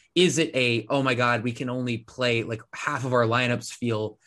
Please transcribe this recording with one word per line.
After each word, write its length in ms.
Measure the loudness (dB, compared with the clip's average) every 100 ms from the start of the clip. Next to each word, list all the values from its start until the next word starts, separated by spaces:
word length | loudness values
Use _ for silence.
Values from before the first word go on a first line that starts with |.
| _
Is 240 | 2 4 4
it 140 | 0
a, 300 | 2 2 0 0
"Oh 120 | 0
my 100 | 2
God, 300 | 2 2 2
we 100 | -2
can 160 | -4 -6
only 300 | -4 -4 -6
play, 440 | -8 -2 0 0
like, 180 | -2 -8 -10
half 320 | -8 -6 -4
of 80 | 0
our 120 | 2
lineups 460 | 4 2 0 -2 -6
feel 460 | -6 -4 -2 -4 -10